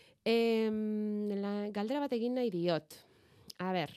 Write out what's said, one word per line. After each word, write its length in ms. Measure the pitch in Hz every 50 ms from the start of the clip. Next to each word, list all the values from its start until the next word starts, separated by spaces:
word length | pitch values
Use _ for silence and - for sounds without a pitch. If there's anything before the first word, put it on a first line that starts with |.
| - - - _ -
Em, 1040 | 226 233 233 233 233 226 220 220 220 214 214 214 214 214 208 214 214 208 208 208 208 202 196
la, 300 | 202 202 202 208 208 208
galdera 300 | 202 202 202 220 269 294
bat 120 | 285 269
egin 220 | 254 233 226 247 254
nahi 160 | 254 247 233
diot. 440 | 185 175 170 175 165 151 - - - - - _ - - - - - - - - - -
A 120 | 180 185
ber, 200 | 185 180 151 - -